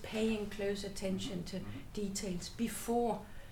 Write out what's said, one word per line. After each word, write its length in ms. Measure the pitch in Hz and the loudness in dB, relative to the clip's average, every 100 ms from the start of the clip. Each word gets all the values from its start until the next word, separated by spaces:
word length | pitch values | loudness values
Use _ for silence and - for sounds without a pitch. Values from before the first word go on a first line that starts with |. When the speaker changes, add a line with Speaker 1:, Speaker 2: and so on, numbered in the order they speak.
Speaker 1:
paying 440 | - 220 220 214 202 | -2 2 4 4 0
close 340 | - 202 196 | 0 0 0
attention 580 | 196 190 190 185 190 180 | -2 -2 0 0 0 -2
to 120 | 170 190 | -2 -4
Speaker 2:
Mm-hmm. 220 | - 277 - | -4 -6 -4
Speaker 1:
details 540 | - 196 196 - 175 - | -2 -2 0 0 -2 -4
before 720 | - 226 - - 233 240 - - - - | -2 0 0 2 4 4 2 -2 -10 -10